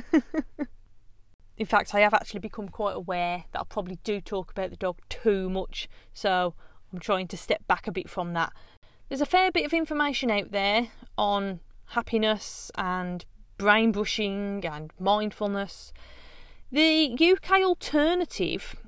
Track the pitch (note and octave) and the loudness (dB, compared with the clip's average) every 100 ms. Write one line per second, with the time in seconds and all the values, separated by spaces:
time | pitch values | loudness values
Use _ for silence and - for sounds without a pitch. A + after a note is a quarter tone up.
0 | - D4 - D#4 - - D4 - - - | 2 2 2 -4 -6 -8 -10 -12 -20 -20
1 | - - - - - - A3 G#3 - G3+ | -20 -20 -20 -20 -14 -8 0 2 2 4
2 | G#3 G#3+ - G3 G#3+ - G3 - G#3 F#3+ | 4 4 0 -8 -8 -8 -8 -4 -4 -4
3 | F3 F3 F3 F3+ - - - - F3+ F#3 | -4 -2 -2 -4 -6 -8 -6 -6 -6 -6
4 | - G3+ - G3 F3+ - F#3+ F3+ F#3 F3+ | -4 -6 -4 -6 -6 -6 -6 -4 -6 -6
5 | - - A3+ G3 F#3 F#3 - - - - | -10 -2 2 2 0 -2 -4 -8 -10 -14
6 | - - G3+ F3+ F3+ - - - - F3+ | -18 -2 2 2 2 -2 -14 -20 -14 -6
7 | - F#3+ F#3 F#3 - - - F3+ - F#3 | 0 0 -2 -4 -2 0 0 0 -2 -6
8 | - - F3 E3+ E3 - - - - - | -6 -6 -4 -2 -2 -6 -20 -20 -20 -18
9 | - C4+ C#4+ F#4 F#4 E4+ D4 E4 D#4+ D4+ | -6 -2 2 4 4 2 0 0 0 0
10 | D4 C4 B3 G3+ - G3+ G3 G#3+ A#3+ - | 0 0 0 0 0 0 2 2 0 -8
11 | - - G#3 G3+ G3 F3+ - - - A#3+ | -8 -2 0 0 -2 -6 -12 -20 -6 -4
12 | - A3+ G#3+ G#3+ - - - - F#3 F3+ | 0 2 2 0 -4 -10 -8 -6 -4 -2
13 | F3+ F3+ - - - - G3+ G#3+ A3+ G3+ | -4 -6 -10 -20 -16 0 4 6 4 2
14 | G#3 - G3+ G3 G3+ G3+ E3+ D3+ D#3 - | -2 -2 -2 -4 -4 -4 -6 -6 -12 -2
15 | F#3+ G#3 G#3+ - G#3 G3 G3 - - - | 2 2 0 -2 -2 -2 -4 -8 -14 -16
16 | - - - - - - - C#4+ D#4+ D#4 | -18 -18 -18 -18 -18 -18 -2 4 6 6
17 | D4+ B3 E4+ F#4+ - F#4+ F#4+ F4 - D4+ | 4 6 6 6 6 4 6 2 2 4
18 | D#4 F4+ F4 - F3 - - - | 4 2 0 -2 -2 -2 -6 -12